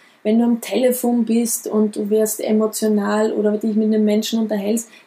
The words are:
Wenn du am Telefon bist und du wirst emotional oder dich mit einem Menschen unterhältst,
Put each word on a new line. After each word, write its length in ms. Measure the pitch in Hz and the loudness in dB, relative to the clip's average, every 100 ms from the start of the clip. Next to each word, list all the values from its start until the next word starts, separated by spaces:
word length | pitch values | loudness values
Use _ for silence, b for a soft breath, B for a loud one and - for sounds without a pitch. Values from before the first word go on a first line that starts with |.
| b b | b b
Wenn 180 | 214 226 | 0 2
du 60 | 240 | 2
am 140 | 233 | 0
Telefon 640 | - 233 254 247 240 240 220 | -2 0 0 0 0 0 2
bist 420 | 226 226 - - | 0 0 -4 -2
und 280 | 214 214 214 | 0 0 -2
du 140 | 208 | 0
wirst 300 | 214 220 - | 0 0 -2
emotional 920 | - 214 214 - 220 208 202 214 220 | 0 0 0 0 0 0 0 0 0
oder 260 | 208 208 214 | 0 0 0
dich 180 | 226 208 | 0 0
mit 120 | 220 | 2
einem 180 | 220 208 | 2 2
Menschen 340 | 214 226 226 | 2 0 -2
unterhältst, 500 | 214 214 202 226 - B | -2 -2 -2 -4 -6 B